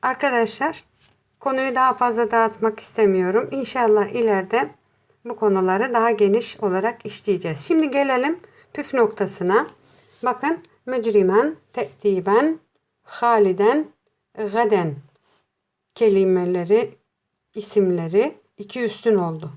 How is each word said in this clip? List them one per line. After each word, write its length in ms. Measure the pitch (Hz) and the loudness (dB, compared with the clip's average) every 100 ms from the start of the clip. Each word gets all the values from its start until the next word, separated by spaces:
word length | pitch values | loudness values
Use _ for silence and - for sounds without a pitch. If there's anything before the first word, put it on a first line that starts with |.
Arkadaşlar, 800 | 247 262 285 247 226 - 285 330 _ _ - _ _ _ | -4 -2 0 0 0 0 -4 -6 _ _ -20 _ _ _
konuyu 360 | 277 262 269 254 | -4 -2 -2 2
daha 180 | 254 | 0
fazla 380 | 247 247 226 220 | 2 0 0 0
dağıtmak 480 | 226 220 214 220 214 | 2 0 0 -4 -4
istemiyorum. 720 | - - 208 185 180 208 - | -8 0 2 2 0 0 -2
İnşallah 560 | 269 247 262 233 214 202 | -6 -4 0 2 2 2
ileride 640 | 240 226 196 190 226 403 - _ _ _ _ 233 | -2 0 0 0 -2 -2 -8 _ _ _ _ -14
bu 100 | 233 | -2
konuları 580 | 214 196 185 190 254 | 0 2 2 0 0
daha 180 | 240 233 | 0 2
geniş 480 | 208 202 208 - - | 2 2 2 -2 -4
olarak 460 | 208 185 214 233 220 | -2 0 -2 -4 -10
işleyeceğiz. 540 | - - 180 170 156 | -8 -2 -2 -2 -4
Şimdi 320 | - 330 302 | 0 0 0
gelelim 480 | 277 277 254 277 349 - _ _ | 0 0 0 0 -4 -10 _ _
püf 200 | - 285 | -12 -4
noktasına. 760 | 262 214 - 190 - 180 208 311 - _ _ _ - | 0 0 0 -6 -4 2 2 0 -12 _ _ _ -6
Bakın 400 | 247 247 285 330 - _ - | -4 -2 -4 -4 -8 _ -6
mücrimen, 680 | 254 226 208 185 202 285 320 _ | -4 0 2 4 2 2 -4 _
te'diben, 880 | - - - 208 190 175 208 302 320 _ _ _ _ | -8 -8 -4 -2 0 2 2 2 -2 _ _ _ _
haliden, 840 | - - 240 233 196 185 208 285 311 _ _ _ _ - | -16 -2 2 4 2 4 2 2 -4 _ _ _ _ -10
gaden 580 | 208 208 233 202 165 139 - _ _ _ _ _ _ _ _ - | -6 -2 2 2 0 -8 -16 _ _ _ _ _ _ _ _ 0
kelimeleri, 1000 | 220 196 190 185 180 180 170 214 247 - _ _ _ _ _ - | 2 4 2 2 0 -2 2 0 0 -10 _ _ _ _ _ -6
isimleri 840 | 202 214 190 175 165 190 269 - _ _ | -2 2 2 0 0 0 0 -4 _ _
iki 260 | 202 254 | -14 -6
üstün 320 | 233 - 233 208 | -6 -2 0 0
oldu. 360 | 175 160 160 | 0 -6 -14